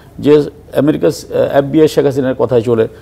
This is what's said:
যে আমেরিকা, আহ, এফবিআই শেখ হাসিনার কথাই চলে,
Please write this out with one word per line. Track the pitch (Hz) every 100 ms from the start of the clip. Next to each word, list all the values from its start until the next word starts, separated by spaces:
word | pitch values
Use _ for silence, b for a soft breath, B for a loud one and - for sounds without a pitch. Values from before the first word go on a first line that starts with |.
| B -
যে | 131 151 143 - - 139
আমেরিকা, | 147 - 165
আহ, | - - 123 123 139
এফবিআই | 139 156 156
শেখ | 156 139
হাসিনার | 131 131 127
কথাই | 123 123
চলে, | 117 113 113 B